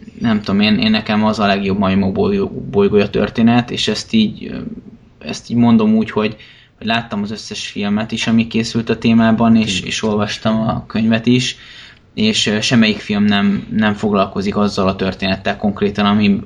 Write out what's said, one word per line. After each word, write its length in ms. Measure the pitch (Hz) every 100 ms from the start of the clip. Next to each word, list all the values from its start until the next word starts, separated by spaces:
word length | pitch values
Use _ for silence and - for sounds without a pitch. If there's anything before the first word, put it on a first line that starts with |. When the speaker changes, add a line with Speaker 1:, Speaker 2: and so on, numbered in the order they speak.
| - -
Speaker 1:
nem 200 | 120 107
tudom, 200 | - 98
én, 180 | 107 107
én 120 | 107
nekem 340 | 107 110 107
az 140 | 107 107
a 80 | 101
legjobb 320 | 98 98 98
Majmok 340 | 95 95 95
bolygó-, 520 | 92 95 101 95 - -
bolygója 400 | 101 101 101 101
történet, 600 | - 104 - 113 120 117
és 180 | 95 -
ezt 240 | 107 -
így, 340 | 110 104 - -
ö, 60 | 64 - - - - - _ 76
ezt 220 | - -
így 60 | 117
mondom 380 | 117 113 107 110
úgy, 140 | 107
hogy, 260 | - 107 - - - _ _
hogy 80 | 110
láttam 360 | 117 - 104
az 80 | 147
összes 360 | 104 - 104 -
filmet 440 | - - 104 110
is, 140 | 113 -
ami 200 | 113 113
készült 420 | 113 113 117 113
a 80 | 113
témában, 580 | 117 113 113 110 113 113
és, 220 | 104 95
Speaker 2:
Hmm. 100 | -
Speaker 1:
és 140 | -
olvastam 580 | 110 104 104 - 110 110 113
a 160 | - -
könyvet 400 | 107 113 113 113
is, 300 | 123 127 - - - - - _
és, 320 | - 110 107 -
ö, 140 | 107
semmelyik 380 | 113 120 110 104
film 260 | - 104
nem, 420 | 104 101 101 98 -
nem 240 | 107 107
foglalkozik 640 | 104 107 101 98 104 98 101
azzal 320 | 104 98 95
a 80 | 95
történettel 600 | 95 92 98 95 - 101
konkrétan, 500 | 107 98 101 98 101
ami, 340 | 104 104 98